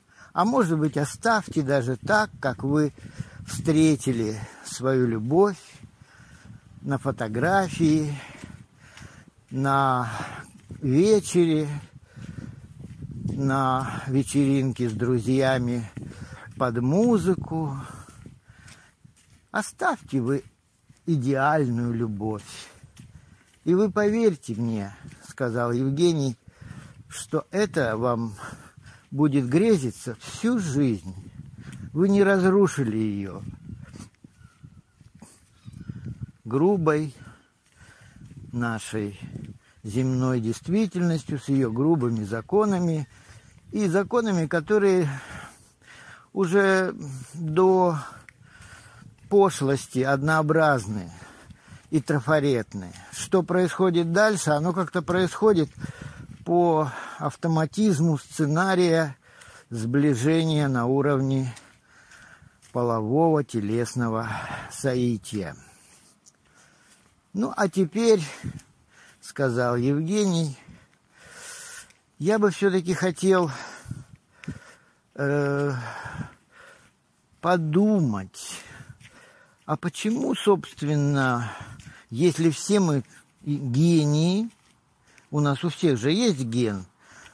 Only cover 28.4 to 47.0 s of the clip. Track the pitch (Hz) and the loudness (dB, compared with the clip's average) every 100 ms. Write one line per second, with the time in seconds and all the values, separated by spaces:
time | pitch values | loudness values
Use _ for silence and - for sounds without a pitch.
28.4 | - - - - - - - 139 151 139 | -14 -16 -20 -20 -20 -20 -8 0 2 2
29.4 | 123 156 226 190 127 - 123 110 - - | 2 4 4 4 0 -6 -10 -12 -14 -4
30.4 | 226 240 170 135 135 98 95 95 - - | -2 0 0 0 2 0 -6 -14 -16 -18
31.4 | - - - - - 147 196 202 196 196 | -18 -18 -18 -16 -6 0 4 4 6 4
32.4 | 185 196 185 - 117 107 110 101 98 92 | 4 6 4 2 -2 0 0 -2 -6 -10
33.4 | - - - - - - - _ - _ | -12 -16 -16 -18 -16 -18 -20 _ -20 _
34.4 | - _ - - _ _ - - - - | -20 _ -20 -20 _ _ -20 -20 -20 -20
35.4 | _ _ - - - - - - - - | _ _ -20 -18 -16 -14 -14 -12 -14 -14
36.4 | 110 131 180 202 160 151 151 - - - | -4 2 2 2 2 0 -2 -10 -20 -20
37.4 | _ _ _ _ - - - - - - | _ _ _ _ -20 -20 -20 -20 -20 -20
38.4 | - 120 117 110 - 110 104 95 - - | -10 -4 -4 -4 -6 -6 -6 -8 -14 -14
39.4 | - - _ _ 110 113 131 127 127 127 | -14 -18 _ _ -6 -2 0 0 0 0
40.4 | 113 113 - 196 214 180 175 160 - 143 | -2 -4 -2 0 0 0 0 0 -4 -6
41.4 | - 135 123 113 151 165 120 113 101 113 | 0 0 2 2 2 2 2 -2 -4 -6
42.4 | - 202 214 185 175 156 139 - - - | 0 2 2 2 0 -2 -4 -12 -20 -20
43.4 | - - - 208 196 190 190 240 226 180 | -20 -20 -8 -2 0 2 2 0 2 0
44.4 | 156 170 156 208 196 185 151 135 - - | 0 0 2 4 4 4 2 -4 -12 -16
45.4 | - - - _ - - - - _ 190 | -18 -20 -20 _ -20 -20 -20 -20 _ -2
46.4 | 175 196 196 190 185 - | 2 4 4 4 2 -4